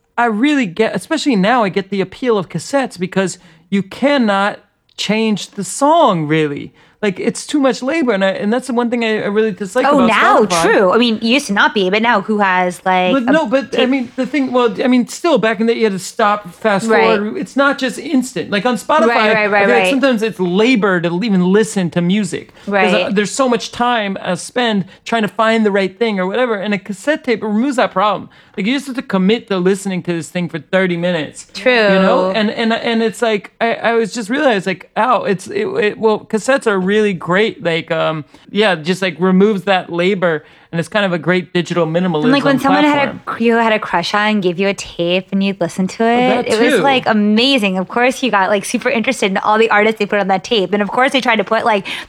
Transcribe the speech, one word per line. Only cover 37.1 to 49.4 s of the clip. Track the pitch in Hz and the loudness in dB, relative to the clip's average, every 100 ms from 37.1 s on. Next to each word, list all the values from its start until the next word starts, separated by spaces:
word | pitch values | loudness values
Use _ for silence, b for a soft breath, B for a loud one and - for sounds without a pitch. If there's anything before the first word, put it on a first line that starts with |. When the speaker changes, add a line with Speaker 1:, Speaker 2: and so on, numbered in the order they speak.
Speaker 1:
great." | 175 160 180 220 - | -2 -2 0 0 -2
Like, | 170 165 165 | -4 -4 -2
um, | 165 160 160 143 B B | -2 -2 -4 -8 B B
yeah, | 196 208 175 | 0 0 0
just, | 151 180 | -2 -2
like, | 190 151 | -2 0
removes | 185 185 202 202 | 2 4 4 2
that | 196 190 - | 0 0 0
labor, | 170 180 202 180 151 b b b | -2 0 0 0 -2 b b b
and | 170 | -6
it's | 160 | -4
kind | 214 202 | -2 0
of | |
a | 175 | -2
great | 147 185 180 | 0 -2 0
digital | 180 170 175 160 | -4 -2 -2 0
minimalism | 165 185 156 | 0 0 0
Speaker 2:
And, | 151 | 2
like, | 285 277 | 2 2
when | 262 | 0
someone | 277 285 294 | 2 2 2
had | 294 277 | 2 -2
a | |
Speaker 1:
platform. | - - - | -6 -12 -2
Speaker 2:
cr-, | |
you | 233 233 | 0 2
had | 226 | 2
a | 214 | 0
crush | - 170 170 | -2 -4 -2
on, | 208 214 214 | -2 0 0
gave | 185 170 | -2 -2
you | 196 | -2
a | |
tape, | 196 - - 175 180 185 | -2 -10 -6 -2 -2 -2
and | 196 | -2
you'd | 196 196 | -2 -2
listen | 165 - 185 | -4 -2 -4
to | - | 0
it, | 226 240 | 0 2
Speaker 1:
Oh, | 247 | 2
that | 247 - | 0 0
Speaker 2:
it | 214 | 2
was, | 247 247 | 2 2
Speaker 1:
too. | |
Speaker 2:
like, | 277 269 - | 2 0 0
amazing. | 214 208 214 254 277 202 185 | 2 2 4 4 2 0 -2
Of | 185 | -4
course, | 240 247 254 | 0 0 0
you | 254 | 0
got, | 208 185 | 0 2
like, | 202 | 0
super | 196 233 247 | -2 -4 -2
interested | 226 220 - 208 | 0 -2 -2 -2
in | |
all | 190 | 0